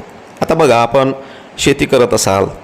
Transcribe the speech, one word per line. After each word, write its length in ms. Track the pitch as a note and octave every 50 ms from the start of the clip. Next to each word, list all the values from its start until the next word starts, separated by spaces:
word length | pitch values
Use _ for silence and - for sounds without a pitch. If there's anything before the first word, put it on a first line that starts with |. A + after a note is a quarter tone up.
| - - - - - - - -
आता 120 | - - D#3+
बघा, 280 | D#3+ D#3+ C3 A#2 A#2
आपण 300 | A#2 A#2 - C#3 C3 C3+ C3 - - - - - - - -
शेती 280 | - - D3 C3+ - D3
करत 280 | - - B2+ A#2+ A2 A2
असाल 320 | G#2+ - G2+ F#2+ G2 F#2+ - - -